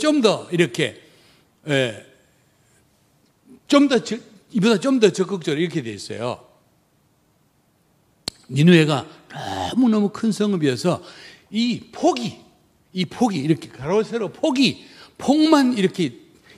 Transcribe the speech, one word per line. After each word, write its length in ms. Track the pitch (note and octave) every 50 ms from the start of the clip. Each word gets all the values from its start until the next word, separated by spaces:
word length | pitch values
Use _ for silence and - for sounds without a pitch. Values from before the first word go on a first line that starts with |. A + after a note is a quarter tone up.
좀 200 | - D#4 D4+ D4+
더 280 | A3 G#3 E3 B2+ - -
이렇게, 500 | F3+ E3 E3+ - - - D3 A2 G2+ - - _ _ _ _ _ _ _ _ _ _ _ _ D#3
예, 380 | C#3+ C3+ C3 A#2+ G#2 - - - _ _ _ _ _ _ _ _ _ _ _ _ _ _ _ _ _ _ _ _ _ _ _ _ _ _ _ _ - - _ _
좀 200 | - C#4+ C#4+ C#4
더 140 | B3 A3
저-, 160 | - - G#3+ A#3+ - - - - _ _
이보다 300 | - A3+ E3+ A#3 A3+ F#3
좀 180 | - C#4 C4+ B3+
더 120 | G#3+ F#3+
적극적으로 500 | - - F#3 E3 G3 F#3+ - E3 D#3 D3
이렇게 220 | F3 F3 C#3+ D#3+
돼 100 | B2 A2+
있어요. 480 | G#2 G2 - - G#2 G2+ A#2 B2 G#2+ - - _ _ _ _ _ _ _ _ _ _ _ _ _ _ _ _ _ _ _ _ _ _ _ _ _ _ _ _ _ _ _ _ _ _ _ _ - - _ _ -
니느웨가 560 | C3 C#3 D3+ F3 F3+ E3 D#3 D3 D3+ B2+ A#2+ - - - _ _ - D3+ B2 G2 F#2+ F#2+ F#2 -
너무너무 380 | - A3+ C4 A#3+ G#3+ G#3+ G#3 G3
큰 200 | - - - A3+
성읍이어서 720 | F#3 - G#3 G#3 G3+ F3 D3+ C#3 B2+ A2+ - F3+ D3+ - - - - - - - - - _ _
이 340 | G3+ A3 A#3 B3 G#3+ - - -
폭이, 440 | - - - E4 E4 B3 A#3 F#3 - - - _ _ _ _ _ _ _ _ _
이 120 | _ F#3 F3+
폭이 320 | - - - A#3 A#3+ G3 D3+
이렇게 300 | C3 D#3 D#3+ - - -
가로 340 | - - B2 D3+ F#3 A3
세로 280 | G#3+ - G#3 A#3 G#3+ D#3+
폭이, 540 | - - - D#4+ C4+ B3+ C4+ F3+ - - - - - - - - _
폭만 640 | _ - - C#4 D#4 D#4 D#4+ D#4+ C#4+ C4+ B3 B3 G#3
이렇게, 400 | F#3 F#3 - - F3 C3 A#2+ - - _ _ _ _ _ -